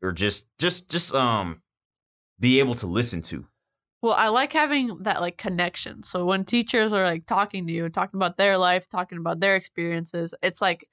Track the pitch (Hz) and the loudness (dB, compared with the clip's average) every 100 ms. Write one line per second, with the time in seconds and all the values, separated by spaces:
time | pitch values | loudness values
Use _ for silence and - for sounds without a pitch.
0 | 92 85 104 - - - 175 170 - 165 | -6 -2 -2 -2 -8 -4 -2 -2 -4 -4
1 | - 135 127 110 90 80 _ _ _ _ | 0 0 2 0 -2 -8 _ _ _ _
2 | _ _ _ _ 123 131 135 117 95 98 | _ _ _ _ 4 6 4 0 -2 0
3 | 120 87 - 69 - _ _ _ _ _ | 0 -4 -6 -10 -12 _ _ _ _ _
4 | 233 - 220 233 285 311 294 285 247 180 | 0 2 2 2 0 0 0 0 -2 -4
5 | 196 156 175 180 208 180 175 - - - | -2 -2 -2 -4 -6 -2 -2 -4 -10 -12
6 | - 180 175 190 196 240 233 240 214 208 | -6 -2 0 0 2 0 2 2 2 2
7 | 185 165 - 196 208 190 170 170 165 175 | 0 -2 -2 0 0 -4 -4 -4 -4 -2
8 | 190 190 175 180 196 190 180 180 - 185 | -4 0 -2 4 4 6 4 2 0 -8
9 | 185 175 165 165 196 190 - - 170 165 | -6 -6 -4 0 2 2 0 -6 -4 -4
10 | 170 175 170 - 185 185 196 170 - | -4 -6 -6 -2 -4 0 -2 -2 -10